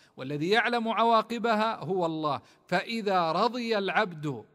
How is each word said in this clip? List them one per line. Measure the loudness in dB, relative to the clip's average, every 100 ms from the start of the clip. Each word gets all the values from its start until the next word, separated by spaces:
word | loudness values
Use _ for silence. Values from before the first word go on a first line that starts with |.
| _ -12
والذي | -8 -4 2
يعلم | 2 2 0 0
عواقبها | 2 4 4 0 -2 0 2 0 -2
هو | -4 -2 0
الله. | 0 -2 -2 -6 _ _
فإذا | -2 -2 -4 0 2 2
رضي | 2 2 0 -2 0
العبد | 2 0 0 -2 -6 -6 -12